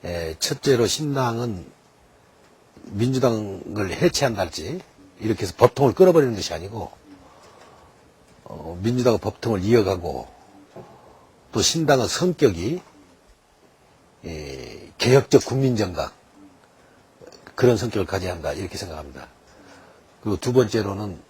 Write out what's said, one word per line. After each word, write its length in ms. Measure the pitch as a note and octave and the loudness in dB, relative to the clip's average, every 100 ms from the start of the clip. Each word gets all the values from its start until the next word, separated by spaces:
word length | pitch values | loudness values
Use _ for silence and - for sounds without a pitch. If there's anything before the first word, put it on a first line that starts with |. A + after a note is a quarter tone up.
예, 300 | F2+ F2 E2 D#2+ | -6 -6 -6 -4
첫째로 480 | - C#3+ - B2+ A2 | -4 -2 2 4 4
신당은 760 | - D3+ C#3 B2 A2+ A#2+ F#2+ E2 - _ _ _ _ _ _ _ _ _ - | 0 -2 -2 -2 -2 -4 -6 -12 -20 _ _ _ _ _ _ _ _ _ -20
민주당을 1040 | - G2+ A#2+ C3 B2 A2+ G#2 F#2+ - G#2 G2 | -12 -4 -2 2 0 0 -4 -10 -10 -6 -6
해체한달지 920 | - E3+ - C#3 G#2+ F2+ - D#2+ E3+ - _ - _ | 0 0 2 -2 -2 -6 -6 -10 -10 -14 _ -20 _
이렇게 220 | G#2+ G#2+ | -4 -2
해서 120 | F#2+ - | -4 4
법통을 380 | A#2+ - C3+ | 4 6 2
끌어버리는 400 | - F#3 E3+ C3+ | 6 6 8 4
것이 180 | G#2+ F#2 | -2 -6
아니고, 380 | E2 F2+ A2 F#2 - - - - - - - - - - _ _ _ _ - | -8 -10 -12 -12 -16 -20 -20 -20 -20 -20 -20 -20 -20 -20 _ _ _ _ -20
어, 340 | - - D2+ F2 | -20 -16 -12 -6
민주당의 380 | G2+ B2+ B2 G#2+ | -2 2 2 2
법통을 420 | - - A#2+ G#2 | 0 -6 -2 -2
이어가고 680 | F#2+ A#2+ G2 F#2 E2+ C2 - - - - - - - - - - _ _ _ | 4 4 4 -2 -4 -8 -10 -18 -20 -20 -20 -20 -20 -20 -20 -20 _ _ _
또 100 | A#2 | -2
신당의 460 | F#2+ E3 D3+ C3+ G2+ | 0 0 2 2 2
성격이, 720 | - F3+ E3+ C#3 E2+ F#2+ F3 - - - _ _ _ _ _ _ _ _ _ _ _ | 0 -2 2 2 2 -4 -6 -10 -20 -20 _ _ _ _ _ _ _ _ _ _ _
예, 680 | - D#2+ D2 C2+ B1 - A#2 - | -14 -12 -12 -12 -14 -16 -20 -2
개혁적 460 | B2 C3+ - C3 | 4 4 6 4
국민정당 680 | - C3 C3+ A#2 G2 E2 D#2 - _ _ - _ _ _ _ _ _ _ - - - | 4 0 0 0 -2 -2 -8 -10 _ _ -20 _ _ _ _ _ _ _ -20 -20 -18
그런 220 | - B2 A2+ | 2 4 4
성격을 300 | A#2+ G#2 F#2 | 0 -2 -2
가져야 260 | G2 F#2 | -4 -4
한다 200 | E2+ D2+ | -6 -6
이렇게 240 | D2 F#2 F#2 | -6 -8 -10
생각합니다. 520 | F#2 D2+ D2 C#2+ C#2+ _ _ - - - - - _ _ | -12 -12 -14 -18 -20 _ _ -20 -20 -20 -20 -20 _ _
그리고 140 | A2 G2 | -6 -4
두 140 | - | 2
번째로는 680 | B2+ A2+ A2+ G2 F#2+ G2+ E2 - | 4 4 0 -2 -4 -8 -10 -16